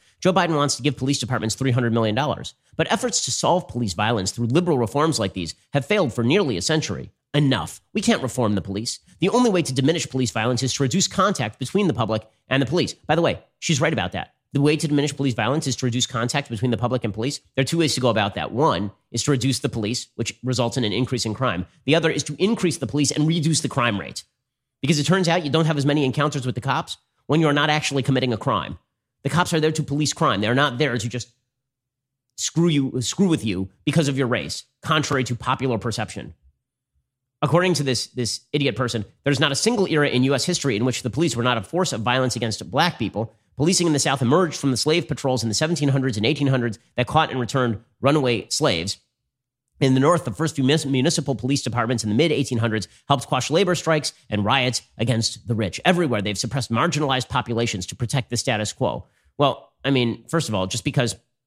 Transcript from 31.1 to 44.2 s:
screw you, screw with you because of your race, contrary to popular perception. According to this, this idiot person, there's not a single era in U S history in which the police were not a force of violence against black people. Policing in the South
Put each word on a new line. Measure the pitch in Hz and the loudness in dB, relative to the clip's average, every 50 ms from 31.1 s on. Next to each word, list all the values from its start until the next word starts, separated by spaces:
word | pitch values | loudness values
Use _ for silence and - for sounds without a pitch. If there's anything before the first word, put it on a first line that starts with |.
| 123 120 - - _ _ _ _ _ _ _ _ _ _ _ _ _ _ _ _ _ _ _ _ _ | -6 -8 -10 -10 _ _ _ _ _ _ _ _ _ _ _ _ _ _ _ _ _ _ _ _ _
screw | - - - - 160 170 175 | -10 -8 -4 0 2 2 4
you, | 151 143 135 127 - 127 | 4 2 0 0 -2 -4
screw | 113 - - - 202 | -4 -2 0 2 2
with | 180 156 - - | 2 2 0 0
you | 110 87 92 95 - _ _ - | -2 -2 -2 -4 -6 _ _ -4
because | 147 - 170 143 | 0 2 2 2
of | 143 135 | 2 0
your | 135 131 | 0 0
race, | 117 120 95 69 - - - - _ _ _ | 0 0 -2 -4 -6 -10 -10 -12 _ _ _
contrary | - - 156 156 139 - 143 131 120 | -2 0 0 2 2 0 0 0 0
to | - 120 | -2 -4
popular | - - 123 135 - 131 131 117 | -4 -2 -2 -2 0 0 -2 -2
perception. | 101 - 117 107 117 107 - - 80 60 - - _ _ _ _ _ _ _ _ _ _ _ _ _ _ _ _ _ _ _ _ - | -2 -2 -4 -4 -4 -6 -6 -8 -12 -12 -12 -16 _ _ _ _ _ _ _ _ _ _ _ _ _ _ _ _ _ _ _ _ -4
According | 147 135 147 175 185 185 170 | 0 2 4 4 4 4 2
to | - 143 | 2 0
this, | 131 123 - - | 0 0 -2 -4
this | - - 127 120 - - - _ _ - | -6 -6 -4 -4 -4 -4 -8 _ _ -2
idiot | 147 139 135 98 | 0 0 0 0
person, | 120 127 117 - 110 101 - - _ - | -2 -2 -2 -2 -4 -6 -8 -10 _ 0
there's | 143 143 - | 0 2 2
not | 160 143 | 2 0
a | 139 | 0
single | - - 226 247 208 185 | 0 0 0 2 2 0
era | - 160 147 147 | 2 2 2 2
in | - - 127 131 | 4 4 2 4
U | 135 143 | 4 2
S | 123 - | 0 0
history | 175 - - - 139 104 | -2 -2 -2 0 0 0
in | 104 123 | 0 0
which | 131 113 - - | 0 -2 -2 -4
the | 107 | -4
police | 101 143 175 151 - | -2 0 0 0 0
were | 117 117 | 0 0
not | 123 123 | 0 0
a | 113 92 | 0 -2
force | - - 180 180 - | -4 -2 -2 -2 -2
of | 120 117 | -2 -4
violence | 104 123 123 131 127 123 - | 0 0 2 2 2 0 -2
against | 120 120 110 101 - 107 92 | -2 -4 -4 -4 -6 -8 -4
black | 113 143 170 170 - | 0 2 2 2 0
people. | - 113 92 - 101 110 - - _ _ _ - | -2 -4 -4 -2 -4 -6 -6 -8 _ _ _ -4
Policing | - 147 175 185 - 170 | 0 0 2 2 2 2
in | 165 147 | 2 2
the | 135 | 2
South | - 143 135 123 | 2 0 0 2